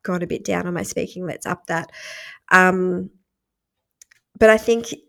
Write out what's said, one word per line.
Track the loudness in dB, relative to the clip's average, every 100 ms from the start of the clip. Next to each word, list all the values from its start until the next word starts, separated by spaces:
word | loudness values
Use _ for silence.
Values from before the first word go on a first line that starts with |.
gone | -4 -4
a | -4
bit | -6
down | -2 -4
on | -2
my | -6
speaking, | -6 -6 -6 -8 -10
let's | -8
up | -8 -8 -4
that." | -6 -6 -16 -18 -16 -18 -20 _
Um, | 6 6 2 -2 -4 -6 _ _ _ _ _ _ _ _ _ _ _ _ 4
but | 6
I | 6
think | 2 0 -2 -14